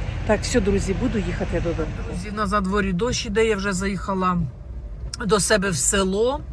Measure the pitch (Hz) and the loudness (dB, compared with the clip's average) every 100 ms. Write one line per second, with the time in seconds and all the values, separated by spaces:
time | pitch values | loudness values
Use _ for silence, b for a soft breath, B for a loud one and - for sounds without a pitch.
0 | - - - 202 - 247 202 196 - 185 | -6 -2 0 2 2 2 2 2 0 0
1 | 240 226 175 165 196 175 160 160 156 - | 0 0 -2 -2 -2 -2 0 -2 -4 -4
2 | - 190 196 208 208 208 185 202 196 180 | -6 -6 -6 -2 0 0 2 2 2 0
3 | 233 240 - 202 226 202 202 185 196 196 | 0 0 0 2 4 2 0 -2 -2 -2
4 | - 190 185 180 160 - - - - - | -2 0 2 2 0 -6 -12 -10 -10 -10
5 | - - 233 208 - 214 190 170 - 202 | -8 -6 2 2 4 2 2 0 2 2
6 | 190 196 233 294 - | 2 2 0 0 -6